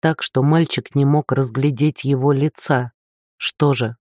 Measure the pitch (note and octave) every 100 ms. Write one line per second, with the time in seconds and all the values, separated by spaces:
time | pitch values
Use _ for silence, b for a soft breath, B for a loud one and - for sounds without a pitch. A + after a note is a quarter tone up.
0 | D#3+ D#3 - C3 C#3+ D#3+ D#3+ - - C#3+
1 | C#3 D3 - C3+ B2+ A#2+ D3 B2 D3+ -
2 | C3+ C3+ C#3 C3+ D3+ - - C3 B2 _
3 | _ _ _ _ - - D3 B2 A2+ A#2
4 | _